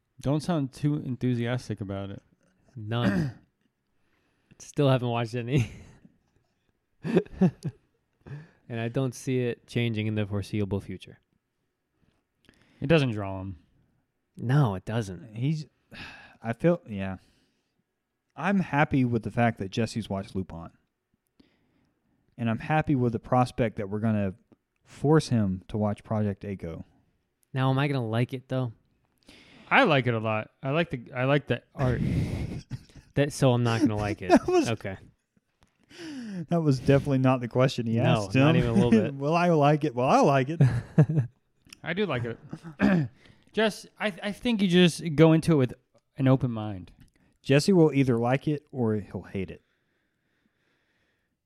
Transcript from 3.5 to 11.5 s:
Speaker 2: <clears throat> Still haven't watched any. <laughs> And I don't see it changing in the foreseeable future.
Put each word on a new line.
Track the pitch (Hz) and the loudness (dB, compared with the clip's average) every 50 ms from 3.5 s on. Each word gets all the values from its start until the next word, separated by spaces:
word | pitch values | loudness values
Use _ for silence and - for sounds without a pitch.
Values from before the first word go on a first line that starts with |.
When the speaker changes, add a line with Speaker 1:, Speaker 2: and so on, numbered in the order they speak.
| _ _ _ _ _ _ _ _ _ | _ _ _ _ _ _ _ _ _
Speaker 2:
<clears throat> | _ _ _ _ _ _ _ _ _ _ _ _ - | _ _ _ _ _ _ _ _ _ _ _ _ -20
Still | - - - - 143 135 | -20 -8 -2 0 2 2
haven't | 131 127 123 120 | 2 2 0 -2
watched | 117 120 120 110 113 | -2 -2 -4 -4 -6
any. | 123 117 120 135 143 113 - - - - - - - - - _ _ _ _ _ _ _ _ _ _ _ _ _ _ _ _ _ _ - | -8 -6 -2 0 0 0 -2 -6 -14 -20 -20 -20 -20 -20 -20 _ _ _ _ _ _ _ _ _ _ _ _ _ _ _ _ _ _ -4
<laughs> | 160 233 - - - - - 190 156 - - - - - _ _ _ _ _ _ _ _ _ - - 139 147 160 - _ _ _ - | -2 0 0 0 -2 -2 0 0 0 0 -2 -8 -12 -12 _ _ _ _ _ _ _ _ _ -20 -18 -18 -18 -18 -20 _ _ _ -10
And | 120 113 | -8 -6
I | 113 117 | -6 -4
don't | 120 135 135 127 120 | -4 -4 -4 -4 -6
see | - - 139 127 127 | -8 -6 -4 -2 -2
it | 123 120 113 - _ | -2 -2 -4 -8 _
changing | - - 120 120 117 113 107 107 110 | -8 -4 -2 -2 -2 -2 -2 -2 -2
in | 110 | -2
the | 107 104 | -2 -2
foreseeable | 98 104 101 95 - - 107 104 95 101 98 - | -2 -4 -6 -6 -4 -4 -4 -2 -2 -4 -4 -6
future. | - 92 90 - - 85 - _ _ _ _ _ _ | -8 -12 -14 -16 -18 -20 -20 _ _ _ _ _ _